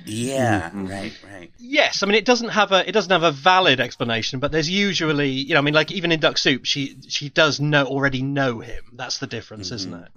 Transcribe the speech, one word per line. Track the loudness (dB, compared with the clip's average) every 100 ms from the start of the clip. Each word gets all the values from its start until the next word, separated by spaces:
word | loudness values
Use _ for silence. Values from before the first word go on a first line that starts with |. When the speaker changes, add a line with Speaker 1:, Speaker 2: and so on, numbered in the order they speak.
| -10
Speaker 1:
Yeah, | -6 -4 0 0 0 -2
Speaker 2:
Mm-hmm. | -8 -8
Speaker 1:
right, | -8 -10 -14 -18
right. | -18 -20 -20
Speaker 3:
Yes, | -2 2 2 2
I | 2
mean, | 2
it | 4
doesn't | 2 2
have | 0 4
a, | 4 4
it |
doesn't | 0 2
have | 4
a | 4
valid | 2 4 6 6 2
explanation, | 0 -4 -2 -2 -4 -4
but | -2
there's | 0 0
usually, | 0 0 0 0 0 0
you | -2 0
know, | 2
I |
mean, | 4 2
like, | 0
even | -2 -2
in | 2
Duck | 2 2
Soup, | 0 0 -2
she, | -6 -6 -12 -10
she | -8 -2
does | 2 2 2
know, | 2 2 2
already | 0 0 -2
know | -2 -2 -2 -4
him. | -8 -10 -12
That's | -12 -10 -8
the | -8
difference, | -10 -12 -14 -10
Speaker 2:
Mm-hmm. | -10
Speaker 3:
isn't | -10
it? | -12 -16